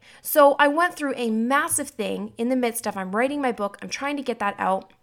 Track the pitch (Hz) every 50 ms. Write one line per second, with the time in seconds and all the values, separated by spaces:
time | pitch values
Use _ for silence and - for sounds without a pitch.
0 | _ - - - - - - 302 285 285 285 - 294 285 285 330 349 359 349 -
1 | 294 269 247 240 247 226 220 220 226 247 277 294 320 330 - - 277 - - -
2 | 202 190 196 190 202 220 - - 233 247 262 254 247 226 226 - - 214 196 196
3 | 190 185 196 220 254 269 294 294 277 247 - 214 202 196 - - 196 180 - -
4 | 269 285 294 285 - 247 220 - 208 202 196 - 196 185 190 190 - - _ _